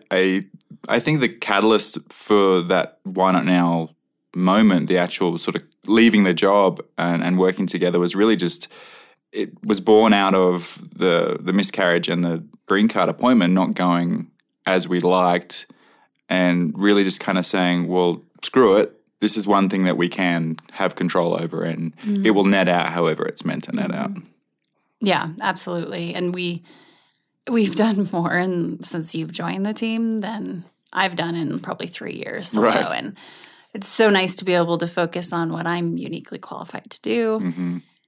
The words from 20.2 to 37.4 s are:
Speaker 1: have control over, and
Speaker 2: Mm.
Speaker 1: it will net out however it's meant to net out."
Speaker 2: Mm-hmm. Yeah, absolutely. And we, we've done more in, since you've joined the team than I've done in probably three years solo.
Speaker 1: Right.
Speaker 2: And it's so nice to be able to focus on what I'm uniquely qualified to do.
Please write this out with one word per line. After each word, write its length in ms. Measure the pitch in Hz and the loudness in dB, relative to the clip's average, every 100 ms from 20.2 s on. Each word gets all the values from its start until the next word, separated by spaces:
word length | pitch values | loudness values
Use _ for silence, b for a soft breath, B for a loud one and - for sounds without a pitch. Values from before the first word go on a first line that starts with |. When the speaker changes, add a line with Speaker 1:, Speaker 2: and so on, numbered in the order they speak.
| 90 85 82 80 - | -2 -2 -4 -8 -14
Speaker 1:
have 220 | - 95 | -4 -4
control 400 | - 90 92 85 85 | -2 -2 0 0 -2
over, 220 | 82 82 | -4 -6
and 340 | 85 80 160 - | -6 -6 -8 -8
Speaker 2:
Mm. 280 | 214 202 190 | -4 0 2
Speaker 1:
it 60 | |
will 120 | 101 | 4
net 240 | 98 98 175 | 4 2 2
out 200 | 87 73 | 2 0
however 320 | 85 85 78 | -2 -2 -2
it's 200 | - - | -6 -6
meant 200 | - - | -6 -6
to 80 | - - | -8 -6
net 180 | 196 | -6
out." 160 | - - | -6 -8
Speaker 2:
Mm-hmm. 140 | 190 - _ _ _ _ _ _ - | -10 -16 _ _ _ _ _ _ -6
Yeah, 280 | 202 156 160 170 | -2 -2 -4 -8
absolutely. 720 | - 277 - 175 165 - 170 | -6 -6 -6 -8 -8 -8 -8
And 200 | 180 180 | -6 -6
we, 280 | 180 175 170 b b b b b b b _ - | -4 -6 -8 b b b b b b b _ -4
we've 260 | 233 202 - | 0 0 2
done 320 | 226 202 185 | 0 0 -2
more 220 | 175 170 | -2 -2
in, 480 | 175 185 175 170 170 | -2 -2 -2 -4 -6
since 320 | - 170 160 | -8 -6 -6
you've 180 | 165 160 | -6 -8
joined 320 | 170 170 180 | -8 -8 -4
the 80 | 202 | -6
team 480 | 214 226 226 226 220 | -4 -4 -2 -2 -4
than 440 | 196 220 185 180 - _ - | -6 -8 -10 -12 -14 _ -10
I've 240 | - 190 180 | -4 -4 -2
done 200 | 170 170 | -6 -4
in 220 | 156 - | -4 -6
probably 260 | - - - | -8 -10 -10
three 280 | - - | -12 -12
years 340 | - - - 175 | -12 -10 -8 -4
solo. 160 | 220 - | 0 2
Speaker 1:
Right. 320 | - - - | 2 0 -4
Speaker 2:
And 140 | - - B B B B B | -8 -14 B B B B B
it's 160 | 220 - | -6 -2
so 220 | - 220 | 4 4
nice 240 | 196 185 180 | 4 2 -4
to 80 | |
be 100 | 185 | 0
able 240 | 180 170 170 | 2 2 0
to 80 | 170 | -2
focus 440 | 175 170 - 175 | -2 -4 -4 -6
on 200 | 175 165 | -4 -4
what 140 | 165 165 | -4 -4
I'm 300 | 175 170 170 | -4 -4 -4
uniquely 420 | - - - - | -8 -10 -12 -14
qualified 520 | - - - - - | -14 -14 -12 -14 -12
to 100 | - | -10
do. 380 | - 233 226 220 | -4 -2 0 -2